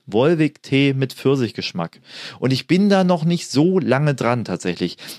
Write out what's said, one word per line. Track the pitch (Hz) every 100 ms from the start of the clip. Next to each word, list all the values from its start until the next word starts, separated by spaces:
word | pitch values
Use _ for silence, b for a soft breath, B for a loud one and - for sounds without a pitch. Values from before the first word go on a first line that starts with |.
| -
Wolwig-Tee | 104 143 170 151 - - 135 139
mit | 135 131
Pfirsichgeschmack. | - 135 135 113 - - 87 82 - B B B B
Und | 127
ich | 131 -
bin | 180 202
da | 196 185
noch | 180
nicht | 160 170 -
so | 131 170 190
lange | 113 127 151
dran | 135 120 120
tatsächlich. | 98 90 95 85 90 - B